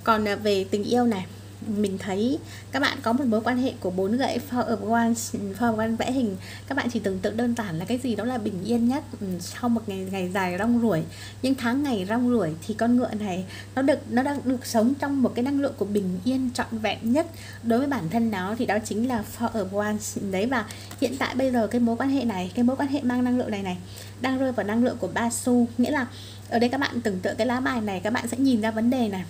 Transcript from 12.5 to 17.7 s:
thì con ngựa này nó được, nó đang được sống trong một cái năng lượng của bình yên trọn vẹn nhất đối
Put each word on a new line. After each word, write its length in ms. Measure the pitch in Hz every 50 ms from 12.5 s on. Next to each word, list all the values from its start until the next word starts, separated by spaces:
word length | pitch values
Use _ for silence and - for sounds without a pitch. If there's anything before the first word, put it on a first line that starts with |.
| 156 165 -
thì 80 | - 214
con 220 | - 226 233 247
ngựa 140 | 247 247 - 220 208
này 240 | 208 202 175 180 185 - - - - - -
nó 80 | 254
được, 160 | 269 285 277 - - 214
nó 120 | 220 240
đang 180 | 269 285 285 262 -
được 220 | 247 262 240 -
sống 280 | - - 226 214 247 277
trong 280 | - 302 277 277 277
một 100 | 247 233 -
cái 80 | -
năng 180 | 247 277 285 277
lượng 140 | 277 269 -
của 80 | - 202
bình 360 | 202 208 208 190 185 180 180 180
yên 260 | 247 262 262 262 240 247
trọn 120 | - - -
vẹn 280 | 226 220 220 202 - - - 226
nhất 140 | 240 302 349 - - - - - - -
đối 160 | - 226